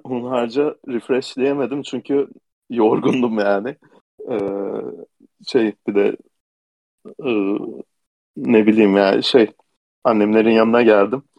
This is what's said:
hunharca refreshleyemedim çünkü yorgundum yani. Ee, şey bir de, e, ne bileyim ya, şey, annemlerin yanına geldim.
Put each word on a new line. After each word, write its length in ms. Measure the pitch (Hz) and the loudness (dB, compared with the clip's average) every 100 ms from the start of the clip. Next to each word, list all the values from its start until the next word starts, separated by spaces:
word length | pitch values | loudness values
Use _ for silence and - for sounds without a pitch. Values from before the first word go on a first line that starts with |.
| 127 | -6
hunharca 680 | 127 123 127 117 127 151 - - | -8 -4 -4 -2 -2 -4 -6 -8
refreshleyemedim 920 | 117 - 127 - 135 135 143 135 143 | -8 -4 -4 -4 -4 -2 -2 -4 -6
çünkü 460 | 131 123 - 143 - - _ _ - | -8 -10 -2 -2 -2 -10 _ _ -8
yorgundum 680 | 120 110 131 127 127 120 110 | 0 2 2 0 0 0 0
yani. 360 | 101 101 117 156 _ _ _ - - | 0 0 -4 -10 _ _ _ -18 -8
Ee, 80 | 107 98 98 98 107 - - - _ _ _ - | -6 -4 -6 -6 -8 -10 -14 -20 _ _ _ -4
şey 260 | 131 110 - - | 0 0 -2 -4
bir 80 | 101 | 0
de, 220 | 98 - _ _ _ _ _ _ _ _ - - 143 | 0 -2 _ _ _ _ _ _ _ _ -20 -10 -4
e, 60 | 107 98 104 - - - _ _ _ _ - | -2 -2 -4 -8 -14 -20 _ _ _ _ -8
ne 300 | 143 110 107 | 2 4 4
bileyim 300 | 107 104 98 | 4 4 4
ya, 240 | 98 110 | 4 2
şey, 300 | - 131 107 - _ _ _ _ | 2 2 2 -2 _ _ _ _
annemlerin 480 | 127 110 104 110 113 | -2 2 2 2 4
yanına 300 | 113 113 120 | 4 4 4
geldim. 420 | 117 104 101 131 - | 4 4 2 -2 -10